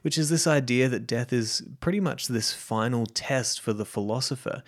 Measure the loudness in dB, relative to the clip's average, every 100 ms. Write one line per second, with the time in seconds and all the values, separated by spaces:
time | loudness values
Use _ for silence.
0 | -2 0 2 2 4 4 4 4 4 2
1 | -2 -2 0 0 0 -2 -6 -6 -2 0
2 | 0 -2 -2 0 0 -4 -2 0 2 0
3 | 0 -4 -2 -2 0 -4 -2 -2 -2 -2
4 | -2 0 -2 -4 -4 -8